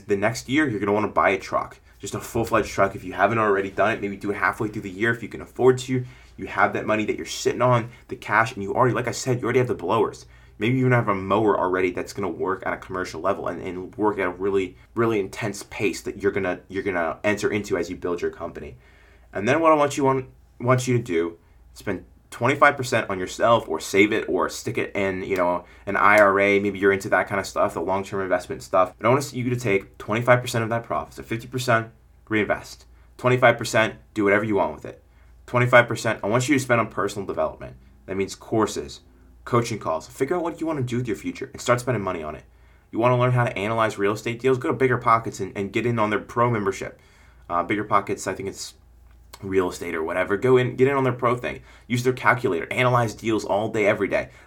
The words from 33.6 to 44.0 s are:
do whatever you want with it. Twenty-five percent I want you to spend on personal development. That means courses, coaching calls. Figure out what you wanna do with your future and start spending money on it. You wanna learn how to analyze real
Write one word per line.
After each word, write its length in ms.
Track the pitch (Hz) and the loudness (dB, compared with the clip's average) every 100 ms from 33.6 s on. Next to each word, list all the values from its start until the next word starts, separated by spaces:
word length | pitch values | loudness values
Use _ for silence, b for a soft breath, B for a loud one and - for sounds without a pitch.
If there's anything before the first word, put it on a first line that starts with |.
| 113 117 110 - - | 2 2 2 -2 -10
do 120 | 107 | 0
whatever 200 | 101 101 | 4 4
you 120 | 110 98 | 4 0
want 180 | 80 | 0
with 100 | 71 | -4
it. 180 | 57 - _ b b b - | -14 -18 _ b b b -4
Twenty-five 420 | 123 120 123 120 | 0 6 6 6
percent 320 | 113 117 107 | 0 -4 -2
I 40 | 98 | 0
want 220 | 117 127 | 0 2
you 40 | 139 | 0
to 40 | |
spend 200 | 123 117 | 2 0
on 80 | 110 | 0
personal 380 | - 98 104 90 | -2 -4 -4 -8
development. 500 | 80 78 - 64 - b b | -4 -4 -6 -16 -18 b b
That 140 | - 92 | -10 -6
means 160 | 95 | -4
courses, 640 | - - 113 107 - - - b b b - - | -6 -4 0 0 -2 -10 -14 b b b -20 -2
coaching 320 | 120 117 107 | -2 -2 -6
calls. 280 | 87 80 - | -6 -6 -8
Figure 300 | - 135 180 | -6 -2 -2
out 60 | |
what 180 | 170 165 | -4 -6
you 60 | 160 | -6
wanna 160 | 151 | -4
do 160 | 123 117 | -4 -4
with 100 | 127 | -4
your 80 | 98 | -6
future 320 | 90 85 - | -8 -10 -12
and 80 | - | -10
start 180 | - 120 | 0 0
spending 240 | 127 113 | 0 -4
money 180 | 95 90 | -2 -6
on 120 | 78 | -8
it. 100 | 67 - b b b b | -12 -16 b b b b
You 80 | 101 | 0
wanna 200 | 120 123 | 2 4
learn 140 | 123 | 2
how 120 | 123 | 2
to 120 | 117 - | 0 -2
analyze 400 | 101 113 110 | -4 0 0
real 160 | 98 | 2